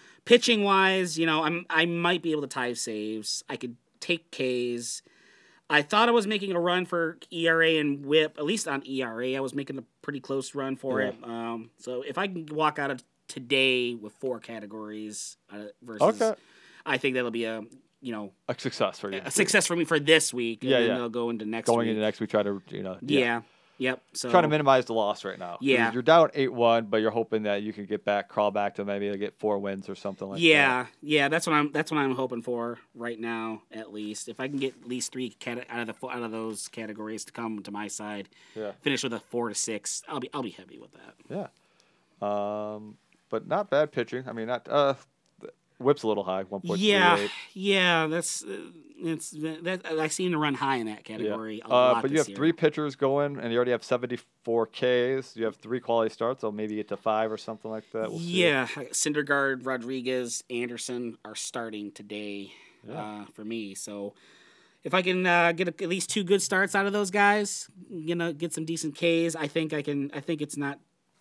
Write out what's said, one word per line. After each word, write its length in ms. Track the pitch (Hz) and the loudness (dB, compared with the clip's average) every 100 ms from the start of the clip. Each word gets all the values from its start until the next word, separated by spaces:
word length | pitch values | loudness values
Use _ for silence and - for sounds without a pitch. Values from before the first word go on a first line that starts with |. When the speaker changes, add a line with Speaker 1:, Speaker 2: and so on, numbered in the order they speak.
| - - - | -20 -6 4
Speaker 1:
Pitching-wise, 920 | 240 247 220 202 190 190 190 180 156 | 6 6 2 4 4 4 2 -2 -2
you 60 | 165 | 0
know, 180 | 156 | 2
I'm, 220 | 156 170 - | 0 -2 -2
I 160 | 160 170 | 0 2
might 360 | 170 175 185 | 2 0 0
be 100 | 170 | 0
able 120 | 151 | -2
to 40 | 143 | -4
tie 240 | 135 123 | -4 -4
saves. 720 | 117 - 107 107 110 107 - - | -4 -6 -6 -6 -6 -6 -8 -8
I 80 | 131 | -8
could 180 | 123 120 _ - | -8 -12 _ -12
take 320 | - 170 - | -6 -6 -6
Ks. 680 | - 131 123 123 120 117 - _ _ _ _ _ _ - | -4 -2 -2 -2 -4 -6 -10 _ _ _ _ _ _ 2
I 120 | 151 | 4
thought 260 | 147 208 233 | 6 4 6
I 60 | |
was 120 | 233 202 | 4 4
making 260 | 214 196 | 0 0
a 80 | 175 | 0
run 240 | 175 180 175 | 2 2 0
for 320 | 175 165 165 - | 0 0 -4 -10
E 160 | 165 165 | 0 4
R 140 | 165 | 6
A 160 | 160 160 | 6 4
and 280 | 147 143 139 | 2 0 4
whip, 300 | 156 156 - | 4 4 0
at 80 | 151 | -2
least 200 | 214 165 | -2 -2
on 160 | 139 131 | -4 -4
E 140 | 135 | -4
R 200 | 123 113 | -4 -2
A. 140 | 127 135 | -2 -2
I 60 | |
was 120 | 135 | -2
making 240 | 139 139 135 | -4 -6 -8
a 40 | 120 _ | -12 _
pretty 200 | - 143 | -8 -8
close 340 | - 135 131 143 | -4 -4 -4 -6
run 220 | 135 131 | -6 -4
for 240 | 135 117 | -2 0
Speaker 2:
Yeah. 80 | 104 | 0
Speaker 1:
it. 60 | 110 | -4
Um, 480 | 120 117 117 113 117 _ | -10 -8 -6 -8 -10 _
so 260 | - 123 | -8 -8
if 140 | 143 151 | -6 -4
I 100 | 196 | -4
can 180 | 180 156 | -4 -6
walk 340 | 151 151 147 | 0 0 0
out 100 | 139 | -4
of 140 | 127 - _ - | -4 -10 _ -16
today 680 | - 123 135 131 127 123 120 | -10 0 4 4 4 0 -4
with 180 | 104 | -10
four 260 | - 131 117 | -8 -6 -6
categories, 960 | - 113 104 107 107 107 107 104 - - _ | -8 -12 -12 -12 -12 -10 -10 -10 -12 -16 _
uh, 140 | 104 104 - | -14 -14 -16
versus, 400 | 120 107 165 214 | -10 2 2 4
Speaker 2:
Okay. 180 | 220 - _ - - - - | 0 -2 _ -20 -20 -12 -2
Speaker 1:
I 120 | 131 | 0
think 180 | 139 127 | 0 0
that'll 140 | 120 | -2
be 120 | 117 113 | -2 -4
a, 160 | 110 107 - _ _ | -6 -10 -18 _ _
you 120 | 127 | -10
know, 180 | 110 101 _ - | -8 -10 _ -8
Speaker 2:
A 100 | - | -6
success 420 | 127 - 101 - | -4 0 0 0
for 120 | 101 | -6
you. 80 | 95 135 | -6 -2
Speaker 1:
a 60 | |
success 360 | - 196 202 - | 2 4 4 2
for 80 | 175 | 0
me 80 | |
for 160 | 156 151 | 0 0
this 340 | 143 160 - | 6 6 4
week, 300 | 123 117 110 | -2 -4 -4
and 80 | 131 | 2
Speaker 2:
Yeah, 80 | 127 | 4
Speaker 1:
then 80 | 117 | 4
Speaker 2:
yeah. 80 | 104 | 2
Speaker 1:
they'll 100 | 120 | -2
go 220 | 120 117 | -2 -2
into 120 | 113 107 | -4 -4
next 220 | 113 113 | -2 2
Speaker 2:
Going 120 | 117 | 4
Speaker 1:
week. 100 | 113 | 4
Speaker 2:
into 120 | 110 | 2
next 200 | 107 - | 0 0
week, 80 | 110 | 0
try 140 | 107 | 2
to, 180 | 101 98 - | 2 -2 -6
you 120 | 104 | -10
know, 140 | 95 92 | -8 -8
yeah. 180 | - 143 | 0 2
Speaker 1:
Yeah. 220 | 120 117 - _ _ - | 2 0 -6 _ _ -4
Yep. 220 | 127 127 _ | -2 -2 _
So 160 | - 123 | -8 4
Speaker 2:
Trying 140 | 180 | 6
to 60 | 156 | 6
minimize 360 | 151 139 131 123 | 4 6 6 6
the 80 | |
loss 320 | 113 104 104 98 | 0 0 -2 -6
right 120 | 95 | -8
now. 180 | 90 87 | -10 -2
Speaker 1:
Yeah. 320 | 135 127 117 | 2 4 4
Speaker 2:
You're 120 | 120 | 2
down 260 | 120 170 156 147 | 8 8 8 4
eight 180 | 135 | 0
one, 320 | 120 117 117 107 | 4 6 4 4
but 120 | 110 | 2
you're 80 | 110 | 2
hoping 320 | 113 110 110 | 2 0 0
that 200 | 107 101 | 0 -2
you 100 | 107 | -2
can 120 | 104 101 | -8 -6
get 180 | 107 - | -4 0
back, 240 | 101 - | 0 0
crawl 220 | - 104 | 2 2
back 240 | 101 101 - | 2 -2 -2
to 100 | 101 | -4
maybe 320 | 101 101 101 | -2 -2 -4
get 160 | 101 - | -6 -2
four 180 | 107 101 | 0 0
wins 320 | 98 98 95 | -2 -6 -8
or 60 | 95 | -10
something 340 | 101 95 98 | -8 -8 -8
like 80 | 98 | 2
that. 60 | 165 | 6
Speaker 1:
Yeah, 400 | 151 139 127 120 - | 8 6 2 -2 -10
yeah, 260 | 147 151 143 | 0 2 4
that's 200 | 160 170 | 2 2
what 60 | |
I'm, 180 | 151 147 | 2 2
that's 200 | 147 151 | 0 0
what 60 | 156 | 0
I'm 160 | 139 | 0
hoping 300 | 127 131 120 | 0 -2 -4
for 340 | 120 120 117 117 _ | -4 -4 -4 -8 _
right 260 | 120 120 113 | -10 -8 -6
now, 440 | 117 113 113 110 _ | -6 -6 -6 -10 _
at 200 | 110 107 | -16 -12
least. 380 | 104 107 107 - | -10 -8 -10 -10
If 100 | 113 | -8
I 80 | 131 | -6
can 100 | 143 | -4
get 180 | 135 - | -4 -6
at 40 | 120 | -8
least 240 | 123 - | -6 -6
three 180 | 131 123 | -6 -8
cate-, 340 | - - 120 123 | -8 -8 -8 -8
out 100 | 120 | -8
of 60 | 113 | -8
the 60 | |
fo-, 160 | - 127 | -8 -8
out 100 | 123 | -8
of 100 | 117 | -6
those 360 | 113 110 104 - | -6 -8 -8 -10
categories 580 | - 110 107 110 110 - | -12 -12 -10 -10 -10 -12
to 80 | |
come 300 | - 117 107 | -10 -8 -8
to 80 | 98 | -10
my 160 | 104 104 | -10 -8
side, 420 | - 104 104 95 _ _ 110 | -10 -10 -10 -12 _ _ -10
Speaker 2:
Yeah. 180 | 104 98 | -8 -4
Speaker 1:
finish 200 | 143 131 | -2 -2
with 80 | 123 | -2
a 60 | 113 | -6
four 300 | - 120 117 | -6 -4 -4
to 60 | 101 | -4
six, 480 | - 104 - - - | -6 -6 -6 -10 -8
I'll 120 | 139 | -8
be, 100 | 127 147 | -6 -6
I'll 80 | |
be 80 | 117 | -8
happy 260 | - - - | -10 -20 -20
with 140 | - | -20
that. 220 | - - - - | -20 -20 -20 -12
Speaker 2:
Yeah. 200 | 156 165 _ _ _ _ _ _ - | -10 -10 _ _ _ _ _ _ -8
Um, 760 | 104 104 101 104 107 107 107 - _ _ - | -4 -2 -2 -4 -8 -10 -14 -20 _ _ -8
but 180 | 110 110 | -6 -2
not 220 | 165 208 | -4 2
bad 220 | 139 151 | 2 2
pitching. 360 | - 113 127 127 | 0 -4 -4 -8
I 60 | |
mean, 140 | 113 110 | -8 -4
not, 200 | 123 - | -4 0
uh, 240 | 135 139 135 - _ _ _ - - _ - | 2 4 2 -8 _ _ _ -20 -20 _ -2
whip's 240 | 127 147 | 2 4
a 40 | 110 | 2
little 160 | 101 | 0
high, 200 | 92 95 | 0 -4
one 180 | 98 101 | -4 -8
point 180 | - 101 | -4 0
three 120 | 208 | 4
eight. 0 | |
Speaker 1:
Yeah, 340 | 202 180 175 202 - - | 6 6 6 2 -6 -14
yeah, 540 | 190 196 196 180 165 156 | -4 2 4 4 4 2
that's, 360 | 165 165 - - | -2 -4 -6 -8
uh, 120 | 190 - 170 - - 165 | -12 -12 -18 -20 -8 -6
it's, 260 | 156 - | -4 -8
that, 500 | 151 156 160 175 185 180 | -8 -8 -6 -6 -6 -4
I 220 | 160 156 | -2 -2
seem 240 | - 180 | -2 0
to 60 | 160 | 2
run 160 | 151 | 0
high 240 | 135 139 131 | 0 0 0
in 80 | 110 | -2
that 120 | 107 - | -8 -12
Speaker 2:
Yeah. 80 | 110 | -6
Speaker 1:
category 420 | 107 110 110 107 | -4 -4 -8 -10
a 40 | - | 2
Speaker 2:
Uh, 40 | |
Speaker 1:
lot 320 | 123 127 120 | 6 6 6
Speaker 2:
but 80 | 135 | 4
you 60 | 156 | 2
Speaker 1:
this 100 | 135 | 0
Speaker 2:
have 20 | |
Speaker 1:
year. 60 | 98 | 2
Speaker 2:
three 160 | 156 | 0
pitchers 420 | 170 160 151 151 135 | 4 2 2 -4 0
going, 420 | 135 143 143 139 | 2 2 0 -2
and 140 | 117 | -2
you 60 | 117 | 2
already 140 | 123 | 2
have 120 | 120 | 0
seventy-four 840 | - 123 120 120 - _ - 117 113 | 0 -2 -2 -6 -10 _ -2 0 0
Ks. 680 | - 127 123 123 135 131 110 | 0 2 2 2 0 -6 -4
You 80 | 110 | -4
have 100 | 98 | -4
three 220 | 110 123 | -6 -4
quality 320 | 120 117 110 | 0 2 2
starts, 280 | - 120 135 | 0 -2 -2
so 100 | 110 | -4
maybe 240 | 104 107 107 | -4 -4 -4
get 120 | 101 | -6
to 80 | 101 | -4
five 340 | 110 107 110 | 0 0 0
or 60 | 110 | -4
something 320 | - 107 113 | -10 -12 -10
like 200 | 110 - | -10 -8
that. 180 | 113 110 | -6 -4
We'll 80 | 165 | -6
see. 240 | 170 180 | -2 2
Speaker 1:
Yeah, 240 | 175 143 120 - 127 | 4 4 0 -6 -6
Syndergaard, 760 | - 156 147 143 143 139 131 123 | -2 0 0 2 2 2 0 -2
Rodriguez, 760 | 127 117 131 123 127 120 - - | -4 -4 -6 -2 -2 -2 -8 -6
Anderson 680 | 120 120 120 - 123 120 - 107 | -6 -4 -6 -8 -6 -6 -10 -14
are 100 | 107 | -10
starting 560 | - 127 113 107 104 | -8 -8 -8 -8 -10
today, 600 | - 104 104 104 101 98 - - _ 104 | -12 -12 -10 -8 -8 -12 -16 -20 _ -14
Speaker 2:
Yeah. 140 | 113 | -10
Speaker 1:
uh, 240 | 107 107 101 | -10 -10 -14
for 100 | - | -12
me. 300 | 107 113 104 95 | -8 -8 -8 -10
So 380 | - 104 101 - _ - - _ _ _ - | -10 -8 -10 -12 _ -20 -20 _ _ _ 0
if 80 | |
I 80 | 185 | 2
can, 240 | 180 185 180 | 2 2 4
uh, 260 | 175 170 | 6 6
get 140 | 165 180 | 4 -2
a, 160 | 165 | -2
at 60 | 175 | -4
least 200 | 190 - | -2 -2
two 120 | 220 | -2
good 180 | 180 196 | 2 2
starts 340 | - 190 196 202 | 4 2 2 2
out 100 | 202 | 2
of 80 | |
those 160 | 202 196 | 0 0
guys, 580 | 202 202 208 202 - - 185 - | 4 6 6 0 -6 -10 -18 -14
you 260 | 180 156 170 | -10 -4 -2
know, 160 | 170 | -2
get 220 | 147 170 | -2 -6
some 100 | 160 | -4
decent 320 | 160 165 160 143 | -4 -4 -4 0
Ks, 400 | 170 165 165 160 | 2 4 2 0
I 120 | 147 | -2
think 260 | 165 156 | -2 -2
I 80 | 151 | -4
can. 300 | 139 143 139 | -2 -2 -4
I 60 | 147 | -6
think 200 | 139 156 | -6 -4
it's 140 | 147 143 | -4 -4
not 240 | 143 139 _ _ _ _ | -6 -6 _ _ _ _